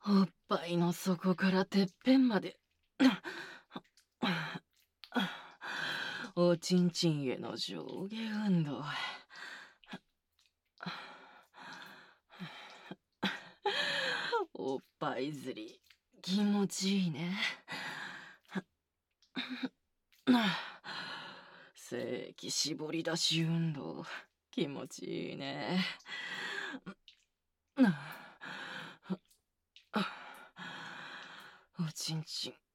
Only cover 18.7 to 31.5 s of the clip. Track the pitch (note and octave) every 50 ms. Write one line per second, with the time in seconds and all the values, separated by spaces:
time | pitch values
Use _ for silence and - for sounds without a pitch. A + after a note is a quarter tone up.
18.7 | _ _ _ _ _ _ _ _ _ _ _ _ _ - - - B3+ - - -
19.7 | _ _ _ _ _ _ _ _ _ _ _ - B3 A#3+ A3 G3 E3 - - -
20.7 | - - _ - - - - - - - - - - - - - - - - -
21.7 | _ - - - B2 A#2+ A#2+ A#2 B2 - - - - - - - - - - C#3+
22.7 | D#3 - D3+ D3+ D#3 E3 E3 E3 D#3+ E3+ - - E3 D#3+ E3 D#3+ E3 E3 E3 E3
23.7 | D3+ C#3 F#2 D#2+ D2 C#2 - - - - - _ _ _ _ _ - - E3 C#3+
24.7 | C#3 B2 - - - - - - E3+ E3+ E3 - - D3+ C#3 C#3 C#3 D3 C3 A2
25.7 | F3 F#3 F#3 - - - - - - - - - - - - - - - - -
26.7 | - - _ - - _ _ - - _ _ _ _ _ _ _ _ _ _ _
27.7 | _ - C4 G#3 D#3 C#3+ C#3 - - - - - - _ - - - - - -
28.7 | - - - - - - _ - F#3 - _ _ _ _ _ _ _ _ _ _
29.7 | _ - _ _ - G#3 F#3+ - - - - - - - - - _ - F3+ -
30.7 | - - - - - - - - - - - - - - - -